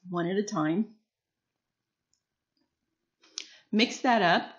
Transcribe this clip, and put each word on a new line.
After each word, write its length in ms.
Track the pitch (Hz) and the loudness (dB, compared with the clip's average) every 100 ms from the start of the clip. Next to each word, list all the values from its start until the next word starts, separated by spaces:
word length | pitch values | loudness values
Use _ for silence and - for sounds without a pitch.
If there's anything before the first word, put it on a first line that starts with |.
| 180 | -8
one 180 | 175 170 | -4 -2
at 120 | 196 | -2
a 40 | |
time. 520 | 208 185 151 175 220 - _ _ _ _ _ _ _ _ _ _ _ _ _ _ _ _ _ _ _ _ _ _ _ - - - _ | -2 -2 -2 -2 -4 -10 _ _ _ _ _ _ _ _ _ _ _ _ _ _ _ _ _ _ _ _ _ _ _ -16 -16 -20 _
Mix 280 | 208 240 - | 0 0 0
that 240 | 262 226 | 0 4
up. 260 | 175 202 - | 4 2 0